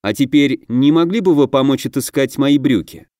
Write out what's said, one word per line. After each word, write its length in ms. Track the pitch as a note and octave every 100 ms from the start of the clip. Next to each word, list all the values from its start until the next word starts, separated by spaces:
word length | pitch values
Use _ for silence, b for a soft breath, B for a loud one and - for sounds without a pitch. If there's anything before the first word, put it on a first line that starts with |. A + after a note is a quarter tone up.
«А 120 | G2+
теперь 520 | G#2+ C3 D3 C#3+ B2+ -
не 240 | A#2+ C#3+
могли 300 | D#3+ E3+ A3
бы 120 | F#3
вы 140 | D3 C3
помочь 380 | C3+ C3+ C3 -
отыскать 520 | C#3 - - C3+ -
мои 200 | C#3 C#3+
брюки?» 500 | C3+ G#2 - E2 _